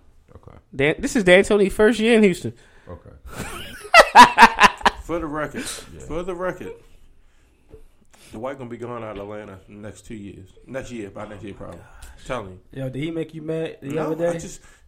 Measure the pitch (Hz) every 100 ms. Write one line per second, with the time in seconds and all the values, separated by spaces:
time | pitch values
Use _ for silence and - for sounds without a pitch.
0 | _ _ _ - - - _ 135 143 -
1 | 269 262 180 180 - 208 196 - 214 214
2 | 226 226 202 170 113 - - - - 85
3 | - - - - - - - - - 679
4 | - - 220 - 226 - - - - -
5 | - 170 160 151 143 - - - - 78
6 | - 160 180 175 185 180 - - - -
7 | - - _ _ _ _ _ - - _
8 | _ - - 110 127 139 120 117 117 120
9 | 110 101 101 107 101 95 - 104 104 -
10 | - 110 98 - 95 - - 131 - 117
11 | 98 104 104 104 104 92 95 85 - -
12 | - - - 127 95 92 - 135 131 127
13 | 160 165 156 160 156 160 160 - 139 156
14 | 156 160 170 165 - - - -